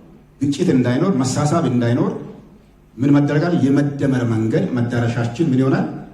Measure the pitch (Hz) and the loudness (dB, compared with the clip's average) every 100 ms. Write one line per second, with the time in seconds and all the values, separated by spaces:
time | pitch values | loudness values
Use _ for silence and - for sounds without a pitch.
0 | - - - - 143 160 180 127 120 127 | -20 -20 -20 -4 -4 0 2 2 2 0
1 | 190 131 127 147 147 170 127 120 117 131 | 0 0 0 0 0 0 0 0 0 0
2 | 196 - - - - - - - - - | -2 -4 -12 -18 -20 -20 -20 -20 -20 -4
3 | 143 143 143 151 175 151 135 143 147 - | 2 4 4 0 0 2 2 2 0 -2
4 | 135 123 113 110 110 160 190 123 117 120 | -2 0 0 0 0 0 0 -2 -2 0
5 | 117 120 117 - 156 127 135 190 - - | -2 -2 -4 -2 0 2 2 0 -2 -8
6 | - | -16